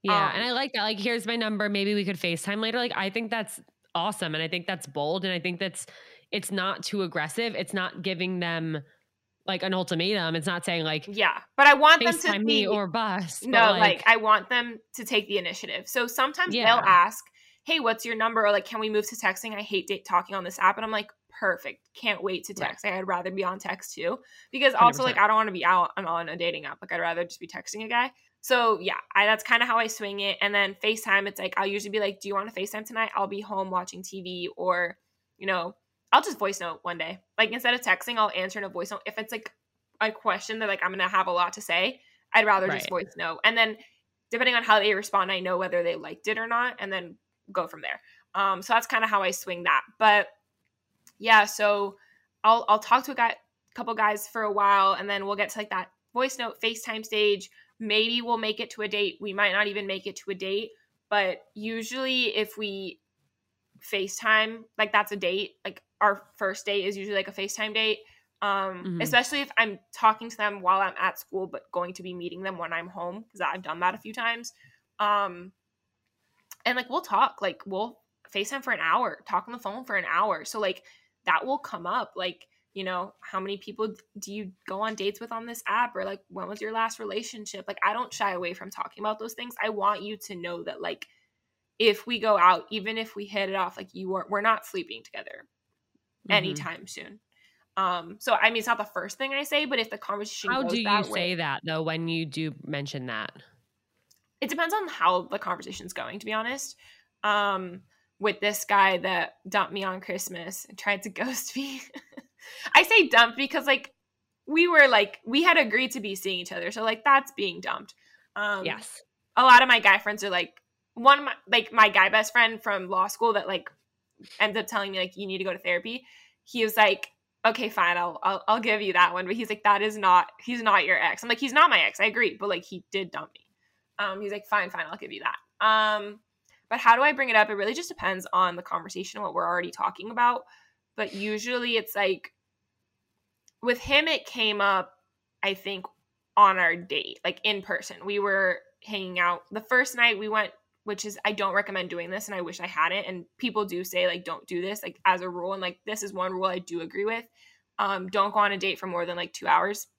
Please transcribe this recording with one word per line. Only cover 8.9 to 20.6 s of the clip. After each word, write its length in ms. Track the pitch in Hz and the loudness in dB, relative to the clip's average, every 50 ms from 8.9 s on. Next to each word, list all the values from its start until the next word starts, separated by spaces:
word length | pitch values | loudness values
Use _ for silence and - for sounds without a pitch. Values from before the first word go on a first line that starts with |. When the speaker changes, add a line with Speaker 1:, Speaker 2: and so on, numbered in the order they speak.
| _ _ _ _ _ _ _ _ _ _ _ | _ _ _ _ _ _ _ _ _ _ _
Speaker 1:
like, 160 | - 190 180 | -6 -4 -4
an 100 | 185 185 | -2 -2
ultimatum. 640 | 190 185 180 - 180 160 170 190 214 202 170 160 160 | -2 -2 -2 -2 -2 -2 0 0 0 0 -2 -2 -2
It's 100 | 165 151 | -2 -2
not 180 | 190 180 175 170 | -2 -4 -4 -2
saying, 200 | - 175 170 160 | -2 -2 -2 -2
like, 220 | 160 156 156 - | -2 -4 -4 -6
Speaker 2:
Yeah, 340 | - 202 208 202 170 - - - _ _ | -8 -2 2 2 2 2 0 -8 _ _
but 100 | - 277 | 8 10
I 80 | 285 285 | 10 10
want 300 | 262 294 302 320 320 - | 10 10 8 8 8 8
them 140 | 339 339 330 | 2 2 2
to 140 | - 330 | 0 0
Speaker 1:
"FaceTime 120 | 311 - 214 | 0 0 2
me 220 | 226 226 220 254 | 2 2 2 2
Speaker 2:
see 0 | |
Speaker 1:
or 220 | 190 214 208 202 185 | 2 0 0 -2 -2
bust," 600 | 156 233 226 214 185 180 185 165 - - - 240 | -2 -2 -2 -2 -2 -4 -4 -6 -8 -10 -6 2
but, 0 | |
Speaker 2:
No, 240 | 262 233 226 214 190 180 | 6 6 8 8 6 6
Speaker 1:
like 0 | |
Speaker 2:
like, 240 | - 202 180 - - | 6 6 4 4 6
I 100 | 226 226 | 6 6
want 320 | 233 214 214 214 220 - - | 6 6 4 4 4 4 0
them 300 | 254 247 240 240 233 226 _ _ - | 0 0 0 -2 -8 -14 _ _ -14
to 100 | - 233 | -12 -8
take 240 | - 254 208 208 - | -2 -2 -2 0 0
the 100 | 202 202 | -4 -2
initiative. 500 | 180 170 180 - - - - 156 208 - | -2 -4 -8 -8 -8 -8 -8 -8 -8 -4
So 180 | - 254 240 | -2 -2 -2
sometimes 500 | 240 240 - 262 277 294 - 359 359 208 240 | -2 0 0 0 0 2 -2 -2 -2 0 2
they'll 240 | 233 220 233 240 | 6 6 6 6
Speaker 1:
Yeah. 20 | 220 | 6
Speaker 2:
ask, 380 | 196 185 180 170 208 220 - - _ _ _ _ _ _ _ _ | 6 8 8 8 4 0 -10 -16 _ _ _ _ _ _ _ _
"Hey, 160 | - 330 320 | -2 -2 0
what's 240 | 262 226 226 226 - | 0 0 -2 -2 -4
your 120 | 233 226 | -6 -2
number?" 280 | 220 220 226 233 220 214 | 0 0 0 2 2 4
Or, 80 | 208 | 4
like, 140 | 208 202 202 | 4 2 0
"Can 140 | - 233 220 | -2 -6 -4
we 100 | 220 220 | -4 0
move 160 | 214 214 208 - | 0 0 -2 -2
to 80 | 233 | -8
texting? 380 | - - 196 190 190 - 226 214 | -2 -2 -2 -2 -2 -8 -10 -10
I 60 | 202 | -10
hate 240 | 214 208 202 196 - - | -8 -4 -4 -4 -4 -4
da-, 140 | 202 190 | -8 -8
talking 320 | _ - 196 175 185 - 196 | _ 0 0 0 0 0 -8
on 80 | 196 180 | -6 -6
this 140 | 175 180 | -6 -6
app." 180 | - | 2